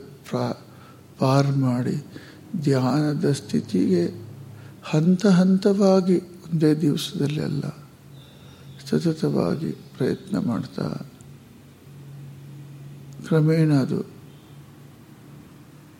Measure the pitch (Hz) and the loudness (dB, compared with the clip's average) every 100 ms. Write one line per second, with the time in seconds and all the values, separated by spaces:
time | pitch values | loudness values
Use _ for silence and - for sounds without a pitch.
0 | - - - 123 123 - - - - - | -6 -20 -8 -4 -4 -6 -14 -20 -20 -20
1 | - - 131 139 139 135 131 123 123 147 | -14 -2 2 4 4 2 0 0 -2 -4
2 | - - - - - 190 147 135 127 139 | -8 -16 -20 -20 -10 -4 0 2 2 2
3 | 151 147 143 139 - - - 185 - 180 | 0 0 0 -2 -2 -4 -2 0 2 2
4 | 170 - - - - - - - - 156 | 0 -4 -14 -18 -18 -20 -20 -18 -2 2
5 | 165 185 208 180 185 190 202 196 196 190 | 4 4 6 6 6 4 4 4 4 4
6 | 185 180 - - - 165 156 151 156 170 | 4 0 -2 -12 -6 2 2 4 2 0
7 | - - 143 151 147 - - - - - | -4 -4 -4 -2 -4 -4 -6 -10 -18 -20
8 | - - - - - - - - - - | -20 -20 -20 -20 -20 -20 -20 -18 -4 -2
9 | 165 156 147 143 - - 151 - - - | 0 -2 -2 0 0 -2 -6 -10 -12 -4
10 | 127 - - - - - - - - - | -4 -4 -6 -4 -2 -4 -6 -8 -8 -8
11 | - - - - - - - - - - | -12 -20 -20 -20 -20 -20 -20 -20 -20 -20
12 | - - - - - - - - - - | -20 -18 -18 -20 -20 -20 -18 -18 -18 -18
13 | - - - 160 156 165 156 143 127 - | -18 -12 0 2 4 4 4 4 2 -2
14 | - - - - - - - - - - | -6 -14 -20 -20 -20 -20 -20 -20 -20 -20
15 | - - - - - - - - - | -20 -20 -20 -20 -20 -20 -20 -20 -20